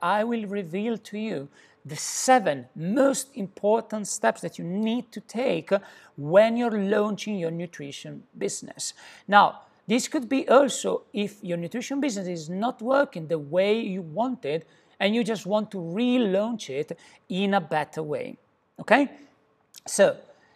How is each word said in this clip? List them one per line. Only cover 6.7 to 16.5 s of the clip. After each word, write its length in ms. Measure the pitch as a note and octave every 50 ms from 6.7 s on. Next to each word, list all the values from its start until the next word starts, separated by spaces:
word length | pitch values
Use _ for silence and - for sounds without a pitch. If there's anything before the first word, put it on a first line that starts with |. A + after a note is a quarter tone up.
| G#3+ G#3+
launching 600 | G3 F#3+ G#3 G#3 G#3 G#3+ G#3 - - G#3+ G#3+ F#3+
your 120 | E3+ D#3+
nutrition 720 | E3 E3 F3 F3 - - D3 C#3 C#3 - - D#3 D3 C#3+ - _ _
business. 560 | - F3 G3+ - - - - - - - - - - - - - - -
Now, 360 | - G3 G#3 F#3+ D#3 - - - - _ _ _
this 200 | - G#3 B3+ B3
could 220 | - - D#4 B3 G#3
be 180 | C4 C4+ -
also 560 | - A3+ C4 D4 B3 - - - G3 F#3 - - _ -
if 280 | G3+ G#3 G3 - - -
your 140 | F3+ E3+
nutrition 420 | E3+ E3+ E3 - A#3+ A#3+ - C4+ C#4+
business 300 | C#4 D4 G#3+ G3+ F#3+ F3+
is 220 | F3+ E3+ D#3 D3+
not 320 | F3+ F#3 G#3+ B3 B3+ - G#3+
working 460 | A#3 C4+ C#4 C#4+ C#4+ - F3+ D#3+ D3
the 100 | E3+ D#3
way 420 | D3 C#3 D3+ F3+ F#3+ G3+ G#3+ A3+
you 220 | A#3 G#3+ F#3 F#3+ F3+
wanted 640 | D#3+ D3+ F#3+ A#3 C4 B3+ - - C#3 D3 E3 - - _ _ _ _ _ _
and 140 | G3 G3+ G#3+
you 100 | A#3 A#3
just 220 | F3+ A3+ F3+ -
want 240 | F3 G#3 G#3+ G#3 G#3
to 80 | - F#3+
relaunch 920 | E3+ E3 E3 G#3 A#3+ B3 B3 B3+ A#3+ G3+ F#3 F#3+ G#3 A3+